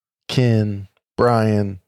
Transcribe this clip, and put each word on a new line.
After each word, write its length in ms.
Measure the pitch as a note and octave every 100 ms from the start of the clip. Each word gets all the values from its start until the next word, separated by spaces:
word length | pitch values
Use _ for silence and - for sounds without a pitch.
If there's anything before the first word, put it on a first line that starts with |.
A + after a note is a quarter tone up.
| _ _ -
Ken, 580 | - B2 A2 G#2 G2+ G2 _ _ -
Brian, 640 | A#2+ A#2 A2 G#2 G2+ F#2